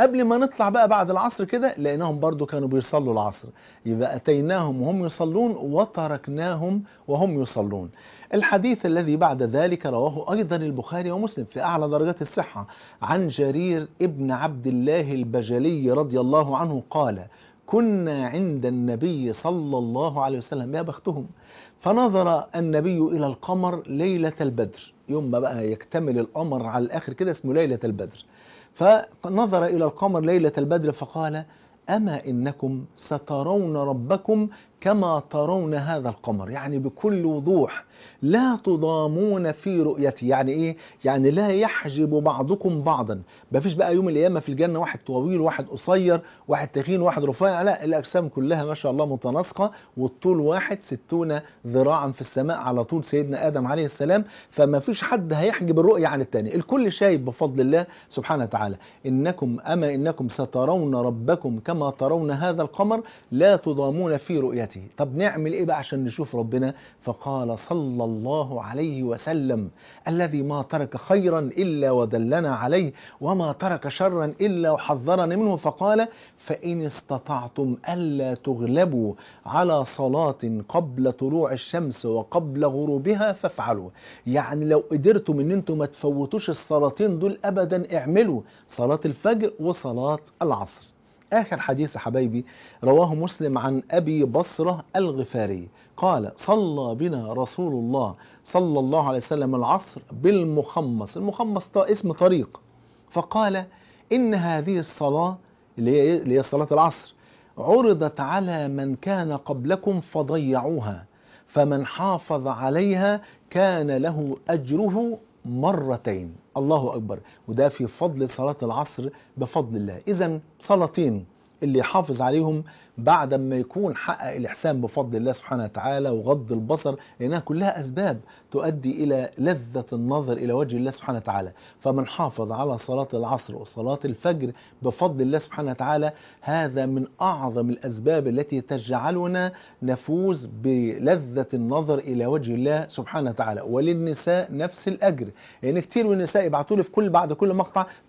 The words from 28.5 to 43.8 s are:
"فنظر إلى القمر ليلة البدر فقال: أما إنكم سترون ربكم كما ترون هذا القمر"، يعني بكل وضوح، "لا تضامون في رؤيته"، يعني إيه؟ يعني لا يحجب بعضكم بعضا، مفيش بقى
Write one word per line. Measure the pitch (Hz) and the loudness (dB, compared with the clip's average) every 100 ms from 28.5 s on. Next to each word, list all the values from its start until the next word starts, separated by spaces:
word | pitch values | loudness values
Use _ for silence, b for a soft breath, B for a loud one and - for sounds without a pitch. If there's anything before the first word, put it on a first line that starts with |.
| B B - 180 - - - | B B 2 6 6 4 -10
"فنظر | 180 190 226 185 | -4 0 2 2
إلى | 175 170 | 2 2
القمر | 156 147 196 175 | 0 0 0 2
ليلة | 156 180 156 147 | 4 4 4 2
البدر | 143 170 151 | 0 2 0
فقال: | - 139 160 156 156 156 b b b - | -2 -6 -6 -4 -6 -10 b b b -2
أما | 208 208 147 135 | 0 0 -2 -4
إنكم | 123 135 143 135 131 - - | -2 -2 -2 -4 -4 -8 -16
سترون | - 147 - 143 147 202 175 151 | -6 -6 -4 -4 0 0 0 0
ربكم | 143 127 120 190 202 214 208 B B _ | 0 -2 0 0 2 2 0 B B _
كما | 190 208 180 156 - | 0 2 4 0 -2
ترون | 151 151 185 160 | -2 0 0 0
هذا | 147 143 160 123 | -2 -2 -2 -4
القمر"، | 107 - 104 95 | -6 -4 -4 -4
يعني | 135 139 139 | -8 -4 -4
بكل | 131 - 214 196 165 | -4 -2 0 0 0
وضوح، | 151 143 185 127 - - B B B | 0 2 2 2 -2 -14 B B B
"لا | 139 214 262 220 | 2 4 4 0
تضامون | 202 165 160 160 156 160 208 190 170 | 0 0 2 0 0 0 0 0 -2
في | 151 196 180 | -2 -2 2
رؤيته"، | 156 143 139 131 123 | 2 2 0 0 0
يعني | 131 131 | 2 2
إيه؟ | 151 165 160 B B | 0 -2 -4 B B
يعني | 135 135 135 | 0 4 4
لا | 160 208 | 4 2
يحجب | 190 214 - 151 139 151 | 2 2 0 -4 0 2
بعضكم | 151 151 127 135 202 190 156 | 2 2 0 0 0 0 0
بعضا، | 147 143 113 98 92 B B | 0 0 0 -4 -8 B B
مفيش | 131 180 | 0 0
بقى | 160 | 0